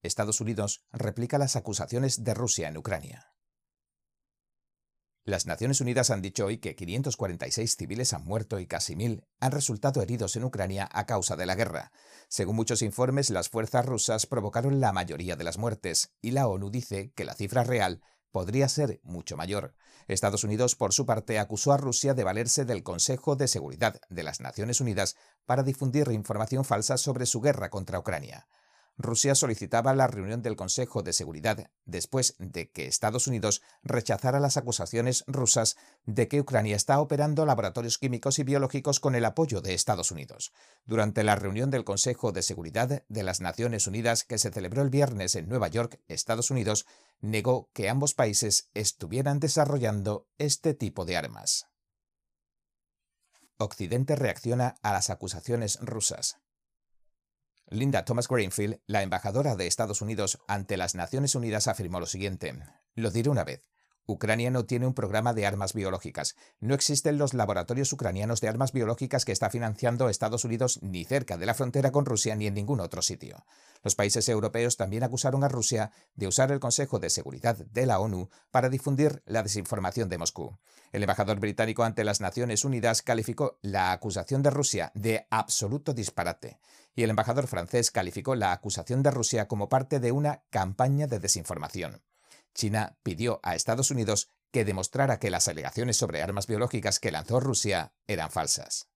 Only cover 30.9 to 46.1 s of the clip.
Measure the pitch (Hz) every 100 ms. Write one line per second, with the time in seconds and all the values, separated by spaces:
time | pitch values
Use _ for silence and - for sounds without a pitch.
30.9 | 110 82 82 80 78 92 104 90 _ -
31.9 | 87 - 135 123 - 90 85 80 - 65
32.9 | - 107 117 139 117 104 - - _ 123
33.9 | 123 - 104 131 139 143 139 120 113 85
34.9 | 113 120 127 - 135 117 123 110 - -
35.9 | _ - 104 117 143 139 120 107 101 -
36.9 | 139 143 143 151 147 151 117 101 123 117
37.9 | - 135 120 139 135 131 139 135 139 143
38.9 | 139 143 123 113 - 160 101 95 90 -
39.9 | 95 - 82 69 - - _ - _ -
40.9 | 110 107 113 107 104 101 104 135 135 107
41.9 | 101 127 120 117 87 - 82 82 98 127
42.9 | 143 _ 107 95 92 90 - 123 113 101
43.9 | 104 117 117 - 110 101 107 92 117 139
44.9 | 139 139 107 90 98 82 127 87 110 117
45.9 | - _